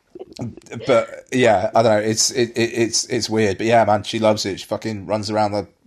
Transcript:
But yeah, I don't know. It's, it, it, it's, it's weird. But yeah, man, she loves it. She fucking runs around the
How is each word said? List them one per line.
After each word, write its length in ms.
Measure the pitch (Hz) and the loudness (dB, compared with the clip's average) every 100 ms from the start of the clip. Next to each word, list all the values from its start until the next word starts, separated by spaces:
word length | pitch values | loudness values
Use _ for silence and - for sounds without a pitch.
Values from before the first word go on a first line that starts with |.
| _ - - - 120 - - 113 - | _ -20 -18 -12 -12 -12 -16 -8 0
But 400 | 117 110 - - | 0 0 -8 -6
yeah, 400 | 127 120 101 104 | 2 4 4 2
I 80 | 113 | 4
don't 100 | 117 107 | 4 4
know. 40 | 110 | 2
It's, 220 | 113 - | 0 0
it, 180 | 131 113 | 0 -2
it, 200 | 117 117 | 0 -2
it's, 320 | 117 113 - - | 0 -2 -2 -4
it's 240 | 110 107 | -4 -2
weird. 280 | 110 104 95 | 0 0 0
But 100 | 110 | 2
yeah, 160 | 117 104 | 4 4
man, 180 | 107 | 2
she 160 | 104 113 | 0 0
loves 260 | 107 107 101 | 2 2 -2
it. 140 | 90 | -6
She 60 | - | -8
fucking 400 | 104 110 104 87 | -8 -6 -8 -4
runs 220 | 107 104 | -4 -2
around 200 | 107 104 | -2 -2
the 140 | 104 90 _ | -2 -8 _